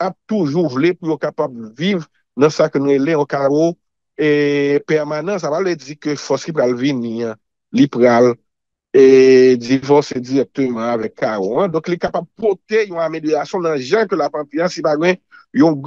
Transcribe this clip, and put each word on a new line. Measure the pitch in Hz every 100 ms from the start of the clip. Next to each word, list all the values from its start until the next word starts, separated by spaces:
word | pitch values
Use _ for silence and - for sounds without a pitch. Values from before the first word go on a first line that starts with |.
ap | 185 - -
toujou | 214 156 151 160 127
vle | 165
pou | 180 160 151
yo |
kapab | 151 - - 120 113 113
viv | 180 190 156 _ _ -
nan | 147
sa | - 156
ke | 147
nou | 139
rele | 143 139 160
an | 143
kawo, | 143 139 147 170 175 _ _ _ -
e, | 151 147 147 143 143 143 -
pèmanan, | 156 147 151 160 202
sa | 151
va | 156
vle | 190 170
di | 131 151
ke | 147 143
fòs | - 135 -
ki |
pral | 156 123 123
vini, | 135 131 117 113 117
an, | 110 _ _ _
li | 120 139
pral, | 120 120 117 123 120 _ _ _ _ _
e, | 131 135 131 131 131 127 123
divòse | 117 135 139 143 139 131
direkteman | 123 135 123 - 131 117 113
avèk | 120 107 -
kawo, | 120 107 95 127
an. | 190
Donk, | 160 170
li | 175
kapab | 175 180 170 -
pote | 220 190 _ 214 208
yon | 170
amelyorasyon | 160 160 151 151 - 196 165
nan | 151
jan | 127 208 214
ke | 180
la | 147
panti | 151 147 147
a, | 175
si | 175 160
pa | 151
gen, | 170 185 _ _ _ -
yon, | 160 147